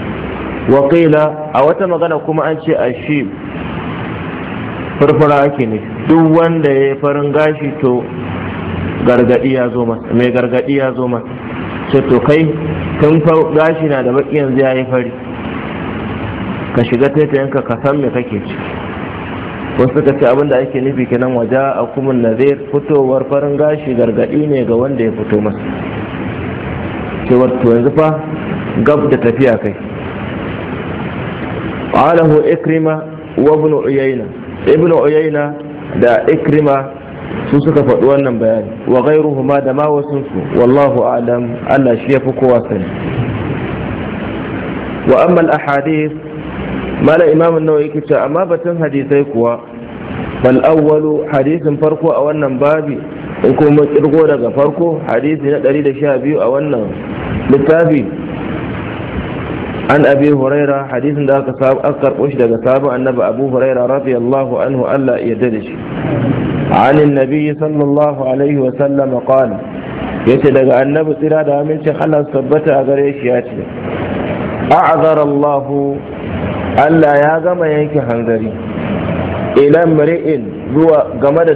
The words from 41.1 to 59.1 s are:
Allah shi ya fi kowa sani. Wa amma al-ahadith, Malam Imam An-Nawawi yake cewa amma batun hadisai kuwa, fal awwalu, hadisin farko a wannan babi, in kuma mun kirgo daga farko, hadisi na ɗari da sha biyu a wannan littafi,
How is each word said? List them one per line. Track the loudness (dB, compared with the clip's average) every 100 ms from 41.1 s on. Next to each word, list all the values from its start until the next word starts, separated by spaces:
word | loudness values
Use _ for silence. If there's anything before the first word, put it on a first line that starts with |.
| 0 0 -2 -2 -6 0
Allah | 2 4 0
shi | 2
ya | 0
fi | 0
kowa | 0 4 2 2
sani. | -4 -4 -6 -6 -4 -4 -4 -6 -6 -6 -6 -6 -8 -8 -8 -8 -8 -8 -8 -8 -8 -8 -4 2
Wa | 4
amma | 4 4
al-ahadith, | 4 0 0 -2 0 -2 -2 -6 -12 -12 -10 -10 -8 -6 -6 0
Malam | 4 6 6
Imam | 4 4 2
An-Nawawi | 2 2 0
yake | -4 0
cewa | 0
amma | 0 -2 0
batun | -2 -2 -2
hadisai | -2 -2 2 2
kuwa, | 2 0 0 0 -8 -16 -14 -14 -10 -10 -8 0
fal | 4 4
awwalu, | 4 4 4 2 2 -2 0
hadisin | 0 0 0 -2 0
farko | 0 2 0
a | 2
wannan | 0 0 -2 0
babi, | 2 2 -2 -6 -10 -14 -12 -2
in | 0
kuma | 4 4
mun | 6 4
kirgo | 4 4 4 4
daga | 2 0 0
farko, | 0 0 -2 -2 -2
hadisi | -2 0 -2
na | 0 0
ɗari | 2 2
da | 0 0
sha | 0 0
biyu | 0 0
a | 2
wannan | 0 0 -2 -4 -6 -10 -8 -6 -6 2
littafi, | 2 4 4 4 2 0 -6 -8 -8 -8 -8 -8 -8 -8 -8 -8